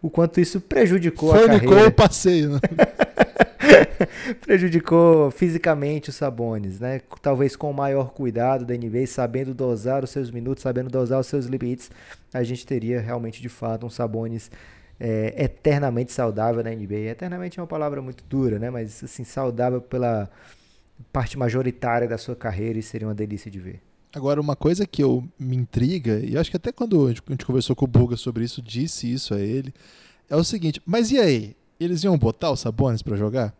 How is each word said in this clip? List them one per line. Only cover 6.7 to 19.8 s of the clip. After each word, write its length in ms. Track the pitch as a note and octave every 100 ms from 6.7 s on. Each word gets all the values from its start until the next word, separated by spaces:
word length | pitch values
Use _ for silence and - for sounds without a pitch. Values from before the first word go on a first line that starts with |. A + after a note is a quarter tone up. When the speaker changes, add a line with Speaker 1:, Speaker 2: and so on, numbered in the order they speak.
| F#2+
Speaker 1:
né? 200 | A#2+ C3 - -
Talvez 340 | - C3+ C#3
com 180 | - D3
maior 380 | C#3 C#3 C#3 C3
cuidado 540 | - C3 A2+ B2 C3
da 100 | A#2+
N 160 | B2 A#2
B 140 | A#2
A, 20 | C3
sabendo 480 | - B2 B2 C3
dosar 480 | B2+ B2+ A#2 A2 C3+
os 80 | C3
seus 200 | - B2
minutos, 320 | A#2+ A#2 C3+
sabendo 280 | C3+ B2 B2+
dosar 300 | B2+ B2 C3
os 60 | B2+
seus 200 | D3 B2
limites, 440 | C3 B2 B2+ - - - - _
a 80 | B2+
gente 240 | A#2+ B2 -
teria 340 | C3+ A2 B2
realmente, 400 | A2 A#2+ A2+ A2
de 80 | A#2+
fato, 380 | - A#2 A2+ A2+
um 40 |
Sabonis, 600 | - A#2 A2+ A2+ A2+ - - - - - -
é, 360 | A#2 A2 A2 -
eternamente 680 | C#3 - - C#3+ C#3+ A#2 B2
saudável 500 | - A#2+ G#2 A2+ A#2
na 80 | A2+
N 140 | A2+ G2+
B 220 | G#2 A2
A. 40 |
Eternamente 460 | A2+ F3+ F3+ F3+ F3
é 40 |
uma 60 | E3+
palavra 340 | D#3+ D3 C#3+
muito 220 | C3 B2+ -
dura, 300 | C3+ C3 G#2+
né? 120 | A#2
Mas, 320 | B2+ A2 -
assim, 180 | B2+ -
saudável 580 | A#2+ - C3 A2+ B2 B2+